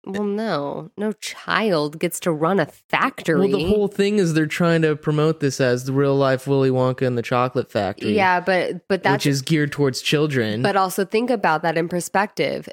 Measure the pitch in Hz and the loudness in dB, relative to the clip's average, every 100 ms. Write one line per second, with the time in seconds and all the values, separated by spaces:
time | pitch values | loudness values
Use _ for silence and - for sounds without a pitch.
0 | - 196 208 202 220 151 143 143 156 - | -8 -6 -4 -4 -4 -4 -4 -8 -12 -6
1 | 214 202 - - - 170 220 165 147 156 | -6 -6 -12 -12 -4 0 2 0 -2 -4
2 | 175 - 180 151 165 190 151 - _ 147 | -6 -2 -4 0 0 0 -2 -6 _ 0
3 | 202 - - 147 135 143 170 208 202 196 | 0 -2 -2 2 2 0 2 0 0 0
4 | 202 208 170 156 151 - 170 165 156 147 | 0 2 2 2 0 0 2 4 2 0
5 | 160 151 156 160 139 - 127 123 131 135 | -2 2 2 2 -2 2 2 2 0 2
6 | 139 139 135 127 - 139 135 127 127 127 | 2 4 2 0 0 2 2 2 0 0
7 | 127 120 - 123 127 131 - 113 95 101 | -2 -2 -2 0 0 -2 -2 -2 -2 -2
8 | - 208 185 180 175 185 143 180 _ 190 | -2 2 2 2 2 0 0 -6 _ 0
9 | 190 - 147 139 131 160 147 - 139 123 | 0 0 0 -2 0 0 0 0 -2 0
10 | - 147 156 131 110 107 202 190 190 180 | -2 0 2 0 0 0 0 2 0 -2
11 | 190 220 240 233 185 156 165 160 170 180 | 0 0 0 0 2 2 0 0 -2 -4
12 | - 196 214 - 139 139 - | -2 -2 -2 -2 -2 -4 -10